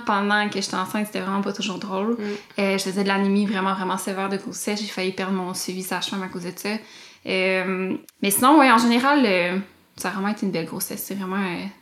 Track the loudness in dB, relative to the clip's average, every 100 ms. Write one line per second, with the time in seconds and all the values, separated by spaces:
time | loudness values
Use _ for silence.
0 | 2 0 2 2 0 -2 -4 -4 -2 -2
1 | -4 -4 -2 -2 -2 -4 -6 -6 -4 -2
2 | -2 -2 -4 -8 -8 -2 0 0 -2 0
3 | 2 2 4 4 2 0 0 -2 -2 -4
4 | -4 -4 -4 -4 -6 -6 -4 -4 -4 -4
5 | -4 -2 -2 -2 -4 -6 -6 -6 -4 -4
6 | -4 -4 -6 -8 -8 -6 -6 -6 -8 -20
7 | -20 -14 -4 0 2 2 0 -2 -2 -4
8 | -8 _ -2 4 6 8 8 8 6 4
9 | 4 4 4 4 2 0 -4 _ _ -8
10 | -6 -2 -2 -2 -2 -2 -4 -6 -6 -6
11 | -8 -6 -4 -2 -2 -4 -8 -12